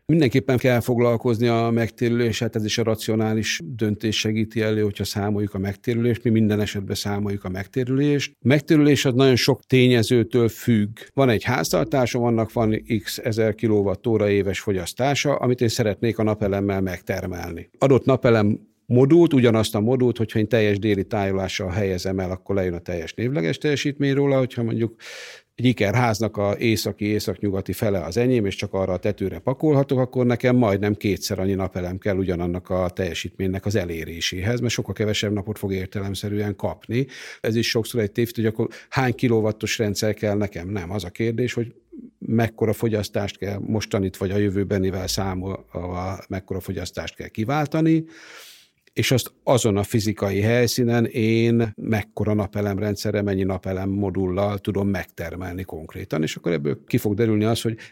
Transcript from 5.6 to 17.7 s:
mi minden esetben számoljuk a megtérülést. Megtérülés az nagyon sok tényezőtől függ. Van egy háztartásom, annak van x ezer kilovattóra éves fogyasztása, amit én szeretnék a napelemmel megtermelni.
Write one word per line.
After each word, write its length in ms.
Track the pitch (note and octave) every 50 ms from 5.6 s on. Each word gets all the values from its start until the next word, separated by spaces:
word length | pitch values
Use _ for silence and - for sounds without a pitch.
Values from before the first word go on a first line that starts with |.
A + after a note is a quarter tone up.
| F#2+ G2+ A2 - - B2 A#2 A#2 A#2 A#2+ A2+ - -
mi 60 | A#2+
minden 300 | A2 A2+ A2 G#2 G#2 G#2
esetben 360 | G#2 - - G#2 F#2+ F#2 G#2
számoljuk 480 | - - G#2 G#2 G2+ G#2 G2+ G2+ G2+ -
a 60 | F#2+
megtérülést. 840 | F2+ G2 G2 - - C3 B2 B2 C3 C3+ D3 D3 C#3+ C#3 C#3 - _ _
Megtérülés 640 | - A#2 D3 D3 - - E3 D3+ D3 D3 C#3 A#2+ -
az 80 | C3+ A#2
nagyon 220 | B2+ C3+ C3+ B2
sok 280 | A2+ - C#3+ B2+ - _
tényezőtől 840 | - C3 B2+ B2 B2 B2 A#2+ A2 - B2+ A#2 A2 - - A#2+ A#2
függ. 500 | G#2+ - - - B2 A#2 G#2 G#2 G#2 A2+ - - - -
Van 160 | C3+ C3+ B2
egy 140 | G#2+ F#2+ -
háztartásom, 800 | - B2+ D3+ E3 - F#3 E3 C#3+ - D3 C3+ B2 - - B2 A#2+
annak 300 | A#2+ A2+ A2+ A2 - -
van 300 | B2 A2 G#2+ A2 - - - A#2 G2+ -
x 140 | - -
ezer 380 | - - A#2+ G#2 A2+ A2 A2 G#2
kilovattóra 760 | - A#2+ A2 G#2 G#2 G2 G2 F#2 - - B2 A2 G#2 G#2 G#2
éves 300 | G2+ G2+ F#2+ G2 F2 -
fogyasztása, 760 | - G#2+ G2 F#2 E2+ - - - B2+ C#3+ C#3+ - - C#3+ C#3
amit 260 | - - B2 B2 -
én 60 | B2
szeretnék 500 | G#2+ - - A2 G#2+ F#2+ - A#2+ A2+ G#2
a 60 | - G#2+
napelemmel 580 | G#2+ G#2 G#2+ G#2+ G2 G2 G2 G2+ G2+ G2 F#2+
megtermelni. 880 | F#2+ F#2 F2 - - - G2+ F2 F#2 F#2 F2+ E2+ F2 F2 E2 E2 E2+ _